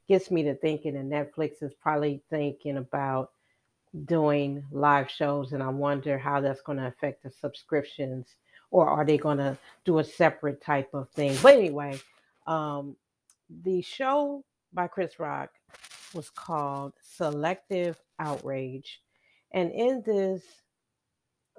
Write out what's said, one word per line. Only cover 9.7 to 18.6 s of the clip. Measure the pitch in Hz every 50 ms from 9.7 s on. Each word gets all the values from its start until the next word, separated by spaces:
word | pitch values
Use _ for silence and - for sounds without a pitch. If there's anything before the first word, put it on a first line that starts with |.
| - _ _
do | - 165 160
a | 151
separate | - - - 175 156 151 - - 147 139 -
type | - - 147 139 135 - -
of | 139 131 -
thing? | _ 151 147 139 135 131
But | - 269 285
anyway, | 254 202 165 143 143 143 143 139 139 - - _ _ _ _ _ _ _
um, | - 160 156 151 151 147 143 143 143 131 - _ _ _ _ _ _ - _ _ _ 170 170 170
the | 185 185 180
show | 175 - - - 269 262 277 294 294 285 285 277 - _ _ _ _ _
by | - 180 175
Chris | 175 - 196 180 160 - -
Rock | 160 147 143 139 - - _ _ _ _ - - - - - - - - -
was | 170 147 -
called | - - - - 170 151 143 143 139 139 139 139 - _
Selective | - - - - 170 151 147 147 151 165 196 190 _ _ 196 180 175 175 160 - _ _ _ -
Outrage, | 160 151 180 175 151 139 135 135